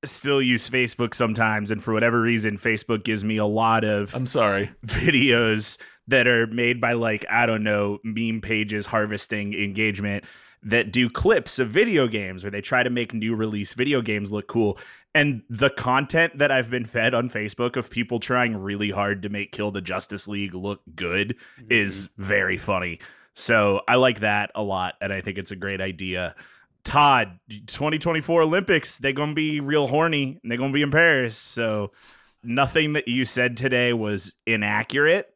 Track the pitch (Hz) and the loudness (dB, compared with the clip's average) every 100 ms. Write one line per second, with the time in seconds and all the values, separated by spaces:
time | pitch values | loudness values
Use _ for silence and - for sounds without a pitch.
0 | 143 - 143 139 131 120 - 127 123 - | -4 -4 0 2 4 2 0 0 -2 0
1 | 120 - 120 110 113 107 104 107 - 110 | -4 0 0 2 2 2 -2 -4 0 2
2 | 117 117 117 117 107 101 120 107 - 113 | 2 2 2 2 0 -2 -2 -2 0 -2
3 | 104 110 104 110 104 107 113 113 110 104 | 0 -2 0 0 0 2 2 2 2 0
4 | 101 - 127 - 110 98 101 - 107 107 | -2 -4 -2 2 2 2 -2 -8 -6 -2
5 | 160 143 135 117 113 110 104 - - _ | 2 4 4 4 4 2 0 -4 -8 _
6 | - 131 120 120 113 113 120 123 117 120 | 2 4 6 4 2 0 0 2 0 0
7 | 117 107 - 113 120 110 107 104 101 101 | 0 -2 0 2 2 2 2 2 0 -2
8 | 113 110 113 113 104 110 107 107 101 110 | -6 -4 -2 -4 -2 -2 0 -4 -2 -2
9 | 104 104 - 107 101 101 101 98 110 98 | -2 -4 -4 -4 -4 -4 -4 -2 -2 -2
10 | 101 101 - - - _ 107 117 110 110 | -4 -4 -8 -20 -20 _ -2 0 2 2
11 | 123 - 190 208 - - 123 127 233 180 | 0 2 2 2 2 -2 0 2 2 2
12 | 127 107 98 92 98 101 98 127 123 120 | 2 0 -6 -8 -8 -8 -2 0 0 -2
13 | 117 113 110 113 110 107 101 - 131 139 | -4 -4 -4 -2 -2 -4 -6 -4 0 0
14 | 113 104 101 104 - 117 107 95 - - | 0 -4 -4 -6 -4 0 0 -2 -10 -20
15 | _ 156 147 123 - 113 139 - 127 127 | _ 0 2 0 -6 0 0 0 0 0
16 | 143 160 165 147 143 135 117 123 110 120 | 2 0 0 2 2 2 0 -4 -4 0
17 | 113 123 120 113 107 - 123 127 117 - | 2 2 -2 -4 -6 -4 -4 -2 -6 -6
18 | 117 117 - 123 123 110 95 101 104 95 | -4 -4 -2 0 0 -2 -6 -4 -2 -2
19 | 101 101 101 104 98 - 104 98 87 92 | -2 -2 -4 -8 -10 -6 -4 -4 -6 -6
20 | - 101 - 101 101 90 95 101 - 80 | -6 -10 -8 -6 -6 -6 -8 -8 -12 -8
21 | 90 90 104 113 - - 113 120 101 95 | -4 -2 -2 -6 -12 -20 0 2 2 -2
22 | 95 - 98 101 92 92 - 95 90 82 | -6 -8 -2 0 0 -2 -2 -2 -2 -8
23 | - - _ - - 113 104 98 - 123 | -16 -20 _ -6 2 4 4 2 2 4
24 | 127 110 104 104 101 - 104 95 90 - | 4 2 0 0 -2 -4 -4 -2 -4 -6
25 | 98 98 92 95 92 98 98 95 95 85 | -6 -6 -6 -8 -10 -8 -6 -4 -6 -6
26 | 92 90 90 - - _ _ _ - 143 | -6 -4 -6 -10 -20 _ _ _ -2 4
27 | 147 135 104 90 _ 107 104 - 147 156 | 6 6 2 -6 _ -20 -14 -4 -2 -2
28 | 165 160 143 170 160 175 196 170 - - | -2 -2 0 2 4 2 2 0 0 -4
29 | 139 139 147 151 156 151 139 151 135 139 | -2 -2 -2 -2 -2 -2 0 0 2 2
30 | 165 151 135 139 110 120 135 139 147 147 | 2 0 -2 -6 -6 -4 -2 0 2 4
31 | 170 143 123 107 - - 113 107 101 _ | 4 4 0 -2 -4 -2 -2 -2 -4 _
32 | - - _ _ 117 120 139 160 151 151 | -20 -20 _ _ -6 0 2 2 2 0
33 | 131 120 123 - 123 117 131 127 123 120 | -2 -2 0 2 0 0 0 2 2 2
34 | 107 104 - - - 113 104 104 110 135 | 0 -2 -4 -8 -2 0 2 0 0 0
35 | 147 185 - | 4 2 0